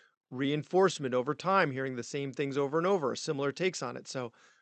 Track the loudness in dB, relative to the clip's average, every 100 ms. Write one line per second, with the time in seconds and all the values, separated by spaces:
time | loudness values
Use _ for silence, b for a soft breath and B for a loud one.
0 | b b _ -4 0 -2 2 4 4 4
1 | 0 0 0 -2 2 4 4 0 -4 -4
2 | -6 -4 -4 -2 -2 0 0 2 2 2
3 | 0 -2 -4 -2 -2 0 -2 -2 -6 -8
4 | -8 -8 -8 b b b